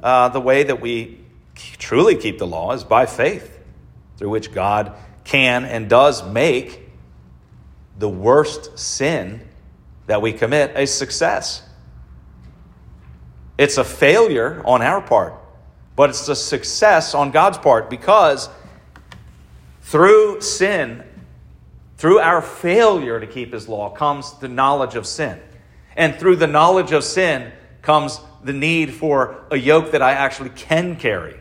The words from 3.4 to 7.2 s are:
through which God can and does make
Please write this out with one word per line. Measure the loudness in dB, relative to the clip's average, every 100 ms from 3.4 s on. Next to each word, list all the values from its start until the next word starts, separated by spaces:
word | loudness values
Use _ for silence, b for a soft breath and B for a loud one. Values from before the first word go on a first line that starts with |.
| -14 -20 -20 -20 -20 -20 _ -12
through | -6
which | -6 -6
God | -4 -2 0 -2 B B B
can | -2 2 2 0
and | -4 -8 2
does | 6 6 2
make | -6 -2 0 0 -4 -18 -20 -20 -20 -20